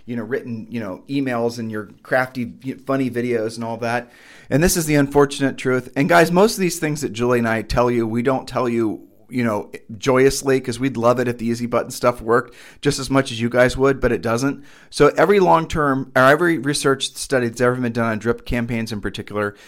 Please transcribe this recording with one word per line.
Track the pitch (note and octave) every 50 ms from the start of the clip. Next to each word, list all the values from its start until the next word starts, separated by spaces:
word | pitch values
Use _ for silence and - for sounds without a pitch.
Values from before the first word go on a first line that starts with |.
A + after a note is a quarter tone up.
| -
you | - A#2+
know, | A#2+ A2
written, | G#2 B2+ - - B2+ A#2 A2 G#2 -
you | - A#2
know, | G#2+ G2 F2+ - - -
emails | C#3 C#3 C#3 C3 B2 A#2 A#2 A#2 A2 A#2+
and | A2+ A2
your | A2 G#2+ G#2 - - - -
crafty, | - C#3+ B2+ B2+ B2+ - B2+ A#2+ G2 - - - C3 B2 - -
funny | - C3+ C3+ C3+ B2
videos | A2 A#2+ A#2+ B2 A#2+ A2+ G#2+ A2+ A2+
and | A2+ A#2
all | A2+ A#2 A2
that. | A#2+ A#2 A#2 B2 A#2+ - - - - - - - - -
And | - C#3 E3
this | E3 -
is | F3+ D#3+
the | D#3 D3+
unfortunate | C#3+ C#3 C#3 C#3+ D3 C#3+ C#3 C#3 - C#3 C3+ B2+
truth. | - - C3 B2+ B2+ B2 - -
And | C#3 C#3 F#3
guys, | E3+ E3+ E3 E3+
most | F3 F3+ G3+ A3+ A#3
of | F#3+
these | F#3+ E3+ - -
things | - D3+ D3 C#3+
that | C#3 A2+ G2+
Julie | A2 A#2+ B2 B2 A#2+
and | A#2 A2+
I | A2+ A2+ G2+
tell | - - A#2+ A#2+ B2
you, | B2 A#2 A2+
we | A2+ A2+ A#2+ A#2+
don't | C3+ C3 B2+ -
tell | - B2 B2 B2+ B2
you, | A#2 A#2 A2+ G#2+ G2 - - - _ _ _ -
you | C3+ B2+ A#2+
know, | A#2 G#2+ G#2 - - - G#2 - - A2+
joyously, | G2+ - C#3 B2+ B2+ C3 C3+ C3 - C#3 C#3 C3 C3
'cause | C3 - A2+ A2+
we'd | B2+ C3+ A2+ A#2
love | A#2 A#2 B2 B2+
it | B2
if | B2 A#2+ A#2+
the | A2
easy | A#2 A#2 A2+ A#2+
button | A#2 A#2+ A2 - -
stuff | - - - B2 B2 -
worked | G#2+ A2 A#2 B2+ B2 - - - - - - - -
just | C#3+ C3+ -
as | C3+ B2
much | C3+ C3+ C3+ - A#2
as | A2
you | A#2 A#2+
guys | B2 B2 B2 B2+ -
would, | B2+ C3 C3+ C3+ A#2+
but | C3 B2 A#2
it | F#2
doesn't. | E2 A2+ A2+ A#2+ C3 C#3+ C#3 - - - - - - -
So | - - D3 D3 C#3+
every | - - F3 G#3 G3+
long-term, | F#3 F3 E3 E3 E3 - - E3 D3 C#3+ C3+ C3+ C3+ - -
or | C3 C3
every | C3+ D3 D3+ F3 F3 E3+ D3
research | A2+ C#3 D3 C#3+ - C#3+ C3+ C3+ - - -
study | - - - C#3 C3 B2 A#2
that's | A2+ -
ever | B2 B2 B2
been | B2+ B2+ A#2+ A#2
done | A#2+ A#2 A2+ A2
on | G#2+
drip | G#2 A#2 A#2 - -
campaigns | - B2+ A#2+ A#2 A#2 B2 A2+ A2+ A2 A2+
in | G#2
particular | F#2+ G#2 G2 - G2 - G2+ G#2 G#2 G2+ G2+ - -